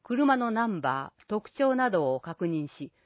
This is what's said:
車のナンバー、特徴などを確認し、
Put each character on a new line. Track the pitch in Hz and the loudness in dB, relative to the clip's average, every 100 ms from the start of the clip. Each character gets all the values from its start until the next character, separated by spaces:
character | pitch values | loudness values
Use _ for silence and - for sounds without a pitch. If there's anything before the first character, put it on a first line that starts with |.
車 | - 240 277 262 | -4 2 4 2
の | 240 | 0
ナ | 220 233 | 0 -2
ン | 180 | 0
バ | 135 135 139 - | -2 -2 -6 -14
ー、 | - | -8
特 | 208 - | -8 -6
徴 | - 269 | 0 2
な | 254 254 | 2 2
ど | 185 139 | 2 2
を | 131 | 0
確 | - 156 | -6 -4
認 | 170 160 147 | -2 -2 -4
し、 | - 147 _ | -10 -14 _